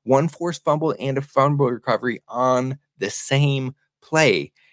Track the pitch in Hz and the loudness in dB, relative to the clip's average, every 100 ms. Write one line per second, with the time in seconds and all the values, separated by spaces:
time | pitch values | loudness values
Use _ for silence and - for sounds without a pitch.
0 | 113 135 156 - 170 165 160 151 156 - | 0 2 2 -4 -8 -4 -2 0 0 -4
1 | 135 135 139 139 139 143 123 117 - 113 | -4 -6 -2 2 2 2 0 -2 -4 -2
2 | 123 113 - 120 127 127 127 135 _ - | -2 -6 -8 -2 0 2 -2 -8 _ -8
3 | 98 - - 135 143 135 131 - _ _ | -8 -6 -2 2 2 0 -4 -10 _ _
4 | - 156 143 87 73 _ _ | -2 2 4 4 -2 _ _